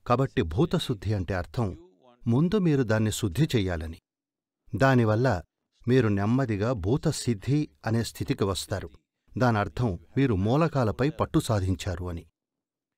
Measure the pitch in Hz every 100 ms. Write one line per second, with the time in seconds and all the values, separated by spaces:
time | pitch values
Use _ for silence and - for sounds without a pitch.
0 | - 127 135 - 82 92 170 175 - 110
1 | 98 104 85 92 - - 104 82 - _
2 | _ _ 117 120 175 214 170 139 110 110
3 | 110 - 107 85 156 120 92 85 78 82
4 | _ _ _ _ _ _ _ 101 135 127
5 | 113 110 127 90 - _ _ _ 117 131
6 | 110 101 104 127 123 101 110 120 92 143
7 | 160 - - 101 - 147 - _ 113 113
8 | 110 - - - 101 92 - 95 82 -
9 | _ _ _ - 123 107 101 - 120 85
10 | - 131 135 92 104 139 165 139 110 92
11 | 143 - 101 160 - 104 92 92 101 85
12 | 90 85 - _ _ _ _ _ _